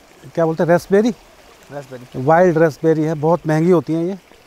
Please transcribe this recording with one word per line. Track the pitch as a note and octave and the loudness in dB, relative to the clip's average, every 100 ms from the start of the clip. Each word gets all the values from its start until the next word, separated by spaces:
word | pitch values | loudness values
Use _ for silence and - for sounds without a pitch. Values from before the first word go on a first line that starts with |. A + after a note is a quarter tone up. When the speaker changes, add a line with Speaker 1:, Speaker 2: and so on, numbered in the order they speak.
| _ _ C#3 E3+ | _ _ -10 -4
Speaker 1:
क्या | E3 | -2
बोलते | D#3+ | -2
हैं, | D#3+ | 0
raspberry? | E3+ - G3 A#3 - _ _ - _ - | 0 0 0 0 -4 _ _ -20 _ -20
Speaker 2:
रास्पबेरी। | C#3+ C3 B2+ B2 - C3 | -18 -16 -18 -14 -6 0
Speaker 1:
Wild | E3 F#3 D#3 | 2 4 2
raspberry | E3 C3+ D#3+ D#3+ | 0 0 -2 0
है, | D#3 | -2
बहुत | D#3+ D#3 E3+ D#3 | -2 -2 -2 -2
महंगी | D#3 E3+ | 0 2
होती | F3 C#3 | 2 0
हैं | D#3+ E3+ | -4 -6
ये, | F#3+ _ - | -8 _ -20